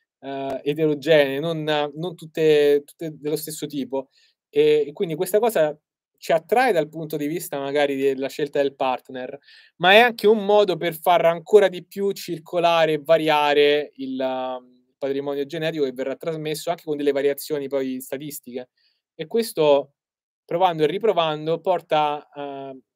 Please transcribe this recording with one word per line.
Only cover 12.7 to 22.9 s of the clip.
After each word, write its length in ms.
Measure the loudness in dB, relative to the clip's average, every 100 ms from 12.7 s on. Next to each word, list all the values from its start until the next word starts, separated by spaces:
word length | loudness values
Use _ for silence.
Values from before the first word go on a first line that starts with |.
| 4 2
e 80 | 0
variare 880 | 2 2 4 2 4 4 4 4 -2 -8
il, 220 | -8 -4
um, 760 | -4 -4 -6 -8 -14 _ _ _
patrimonio 480 | -6 -4 -4 -4 -6
genetico 380 | -4 -4 -2
che 80 | -4
verrà 240 | -4 -8 -6
trasmesso 540 | -8 -6 -6 -6 -6
anche 140 | -6 -6
con 100 | -4
delle 160 | -2
variazioni 560 | 0 0 -2 -6 -8 -4
poi 320 | -4 -4 -8
statistiche. 720 | -10 -10 -10 -14 -14 -14 -14 _ _ _ _
E 140 | -16 -6
questo, 680 | -4 -2 2 4 4 0 _ _ _ _ _ -6
provando 380 | 0 0 2
e 40 | 0
riprovando, 720 | 0 0 0 0 -2 -4 -4
porta, 640 | -2 -2 0 0 0 -2 -10
eh, 460 | -12 -12 -10 -14 -16 _